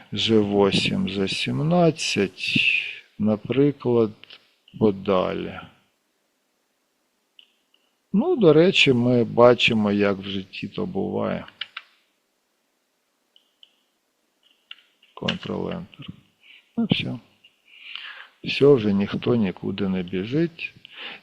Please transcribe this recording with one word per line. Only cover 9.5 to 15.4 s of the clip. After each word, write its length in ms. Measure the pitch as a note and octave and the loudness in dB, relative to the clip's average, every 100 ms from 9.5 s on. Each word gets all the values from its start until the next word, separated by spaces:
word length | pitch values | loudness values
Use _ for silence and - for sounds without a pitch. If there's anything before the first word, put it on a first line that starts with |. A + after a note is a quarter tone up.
| A#2+ - A2 G#2 | 6 2 2 2
як 260 | G2+ G2+ F#2+ | 2 2 0
в 60 | |
житті 440 | G2 G2 F#2+ - G2+ | -6 -8 -10 -12 -12
то 180 | - F#2+ | -8 -6
буває. 600 | F#2+ G2 G2+ G#2 F2+ E2+ _ - - - _ _ _ _ _ _ _ _ _ _ _ _ _ _ _ _ _ - _ _ _ _ _ _ _ _ _ _ - _ _ _ - | -6 -6 -4 -4 -6 -10 _ -18 -16 -20 _ _ _ _ _ _ _ _ _ _ _ _ _ _ _ _ _ -20 _ _ _ _ _ _ _ _ _ _ -20 _ _ _ -8
Ctrl-Enter. 880 | - - | -6 -6